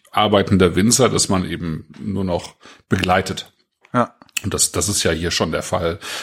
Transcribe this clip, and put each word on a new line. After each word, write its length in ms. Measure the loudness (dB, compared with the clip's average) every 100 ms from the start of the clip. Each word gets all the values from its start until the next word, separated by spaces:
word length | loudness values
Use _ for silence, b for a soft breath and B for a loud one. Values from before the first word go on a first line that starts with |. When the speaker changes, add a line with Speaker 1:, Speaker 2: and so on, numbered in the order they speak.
| _
Speaker 1:
arbeitende 640 | 0 2 4 4 4 4 4
Winzer, 340 | 2 4 2
dass 200 | 2 0
man 160 | -2 -2
eben 400 | -6 -6 -8 -10 -14
nur 240 | -8 -4
noch 320 | -2 -4 -6 -20 B B _
begleitet. 640 | 2 4 4 2 -6 -10 _ _ _ _
Speaker 2:
Ja. 220 | -2 -2 _ -12 -8
Speaker 1:
Und 100 | -6
das, 180 | -2 -2
das 160 | -2 -2
ist 140 | 0
ja 80 | 0
hier 180 | 0 -2
schon 200 | -2 -2
der 120 | -4
Fall. 360 | -4 -2 -2 -4 B B